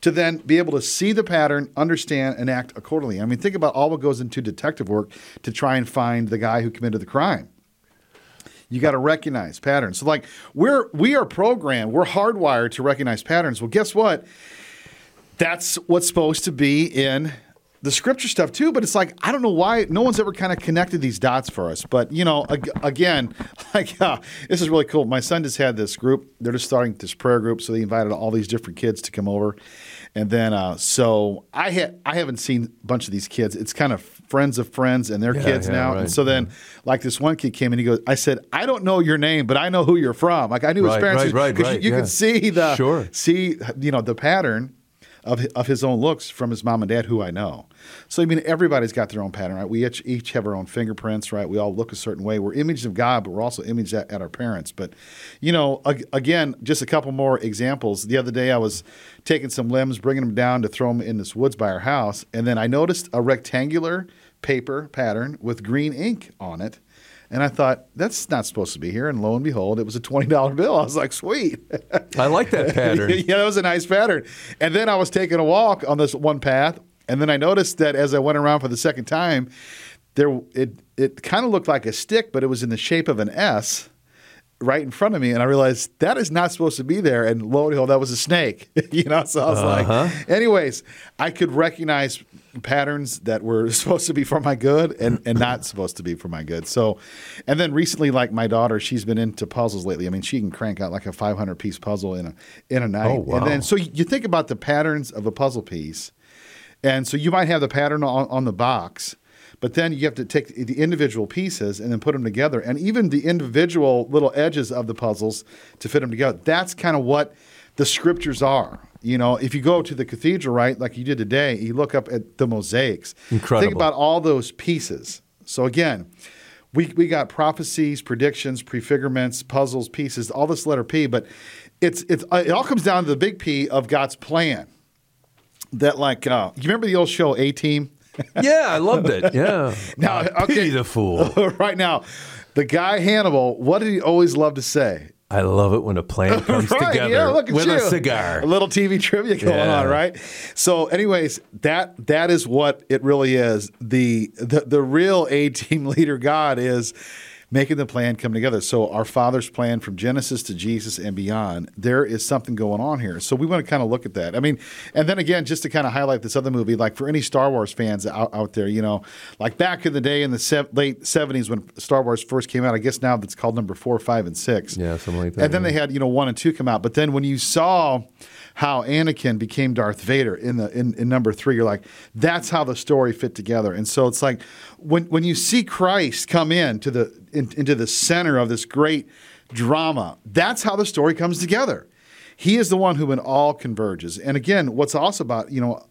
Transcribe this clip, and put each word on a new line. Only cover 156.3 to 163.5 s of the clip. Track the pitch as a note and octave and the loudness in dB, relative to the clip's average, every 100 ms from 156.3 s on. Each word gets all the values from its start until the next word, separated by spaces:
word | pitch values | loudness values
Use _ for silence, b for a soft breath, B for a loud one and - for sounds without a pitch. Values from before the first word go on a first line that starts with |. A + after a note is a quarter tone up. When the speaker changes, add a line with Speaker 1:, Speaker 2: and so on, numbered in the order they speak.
| D#3 D3+ C3 | 2 2 0
Speaker 1:
is | B2 B2 A#2 - B B B B B | 0 0 -2 -8 B B B B B
making | B2+ C3+ D3 | 0 2 0
the | C3 | -2
plan | B2 A#2+ A#2 | -2 -2 -2
come | A#2+ | -2
together. | A2+ B2 A2+ | 0 0 0
So | - A#2+ A2 | 0 0 2
our | G#2 | 0
Father's | A2 - B2 B2+ A#2 | -2 2 2 2 -4
plan | - A#2+ A#2 | -4 -2 -2
from | G#2+ | -4
Genesis | F#2 A2+ C3+ A#2+ B2+ | -4 -2 -2 -2 -6
to | - | -6
Jesus | F#2 G2 A2+ G#2+ G2+ | -6 -4 -4 -4 -8
and | G2 | -6
beyond, | G2 G2 G#2+ G#2 F2 E2+ - | -4 -4 -2 -2 -6 -8 -4
there | G#2+ B2+ | 0 2
is | C#3+ A2+ - | 2 -2 -2
something | C3+ A#2 A2+ | -2 -2 -4
going | G#2+ G#2 | -2 -2
on | C3 D3 | -2 -4
here. | A2+ E2+ | -4 -6
So | - B2+ | -2 -2
we | |
wanna | D#3+ | 0